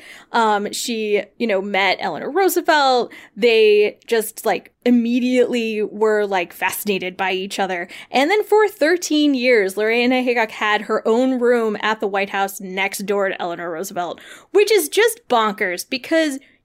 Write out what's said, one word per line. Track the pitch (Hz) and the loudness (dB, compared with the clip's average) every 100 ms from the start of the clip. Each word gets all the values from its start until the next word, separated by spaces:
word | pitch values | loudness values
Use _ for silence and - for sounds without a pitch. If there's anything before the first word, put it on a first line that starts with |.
| - - - | -16 -20 -4
um, | 233 220 208 202 | 0 2 0 -2
she, | - - 220 214 208 - - | -6 -6 -4 -2 -2 -2 -4
you | 233 | -2
know, | 196 | -2
met | 196 190 196 - | -2 0 0 0
Eleanor | 190 151 220 | -4 -6 -4
Roosevelt. | 302 381 349 339 311 269 254 220 - - | 0 0 0 2 2 4 2 0 -8 -18
They | - 240 220 214 208 208 - - | 0 2 6 6 6 2 -2 -4
just, | 226 214 - | -2 -2 -4
like, | 220 190 - _ | -2 -2 -6 _
immediately | 247 247 233 247 247 254 - 247 226 214 | 2 2 2 0 2 2 2 0 -2 -2
were, | 208 208 220 214 202 | -4 0 0 2 0
like, | 190 170 | -2 -4
fascinated | - 185 - 202 190 180 185 | -4 -6 -4 -4 -4 -4 -4
by | 190 | -4
each | 190 190 - | -4 -6 -4
other. | 190 180 175 - - | -4 -4 -8 -14 -6
And | 247 294 | -2 0
then | 427 | 0
for | 415 427 415 | 2 4 2
thirteen | - 302 349 - 302 294 | 2 0 0 0 2 2
years, | 269 247 240 190 190 | 2 2 2 2 0
Lorena | 214 233 240 254 | 0 2 2 2
Hickok | 254 233 220 | 0 0 -2
had | - 214 208 | -2 -2 -2
her | 214 220 - | -2 -2 0
own | 226 262 254 | 2 2 2
room | 240 247 220 208 | 2 2 0 -2
at | 214 220 | -4 -2
the | 208 | -2
White | 196 196 | -2 -2
House | 202 196 - | -2 -4 -6
next | 190 190 196 - 196 | -10 -4 -4 -4 -4
door | 202 196 | -2 -2
to | - | -4
Eleanor | 175 170 175 | -8 -8 -8
Roosevelt, | 160 190 202 175 - - - _ | -8 -8 -8 -8 -10 -16 -20 _
which | 381 403 | 2 4
is | 427 294 | 2 2
just | - 453 453 - | 2 0 0 -2
bonkers | 240 214 196 196 175 - | 0 0 -2 -4 -6 -8
because | 254 - 320 311 269 _ _ | -8 -2 0 0 -4 _ _